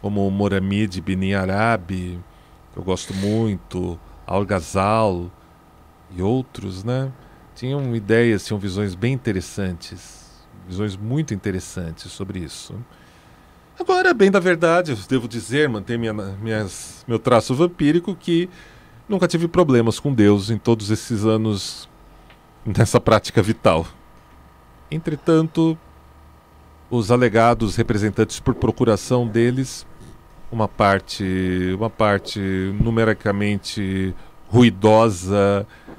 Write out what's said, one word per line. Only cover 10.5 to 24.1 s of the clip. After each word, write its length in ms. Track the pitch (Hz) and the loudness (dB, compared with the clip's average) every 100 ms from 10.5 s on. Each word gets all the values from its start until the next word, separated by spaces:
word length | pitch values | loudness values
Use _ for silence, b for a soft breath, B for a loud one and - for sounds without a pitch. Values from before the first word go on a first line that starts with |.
| - 90 | -20 -12
visões 280 | 92 107 95 | -6 -6 -6
muito 380 | 107 139 156 | -6 -4 -4
interessantes 760 | 101 104 92 - - 82 80 - | -4 -4 -6 -6 -10 -10 -10 -14
sobre 280 | - 95 95 | -12 -10 -10
isso. 360 | 78 - - 101 120 b b b b b b b b - | -10 -12 -14 -16 -16 b b b b b b b b -6
Agora, 360 | 359 370 370 | 0 2 2
bem 180 | 262 196 | 4 4
da 80 | 196 | 4
verdade, 520 | 180 170 170 170 165 | 2 2 4 2 0
eu 60 | 113 95 | -4 -2
devo 180 | 131 113 | -2 -2
dizer, 400 | 113 101 139 151 | -8 -4 0 0
manter 300 | 107 92 117 | -2 -4 -4
minha, 160 | 113 | -4
minhas, 880 | 107 98 95 113 110 98 - - - - | -4 -8 -8 -4 -4 -4 -8 -16 -14 -4
meu 120 | 113 | -2
traço 340 | - 117 - 131 | 4 2 4 2
vampírico, 600 | 175 - 147 170 170 175 | 0 2 2 2 0 -6
que 320 | - 165 180 B B B B B - | 0 0 0 B B B B B -6
nunca 180 | 196 175 | 0 0
tive 200 | 170 165 | 0 0
problemas 500 | 175 165 123 113 104 | 2 4 4 4 0
com 140 | 147 | 0
Deus 360 | 127 104 104 98 | 4 6 6 2
em 80 | 110 | -2
todos 340 | - 113 104 | 0 0 0
esses 340 | 110 - 110 107 | -4 -4 -2 0
anos 640 | 110 110 98 - - - - - - - - _ - 113 | 0 0 -4 -6 -14 -18 -20 -20 -20 -20 -20 _ -12 -4
nessa 360 | 101 110 - | 0 4 2
prática 400 | - 110 - - | 4 2 2 0
vital. 440 | 101 107 - 82 82 - - | 0 2 2 2 0 -10 -20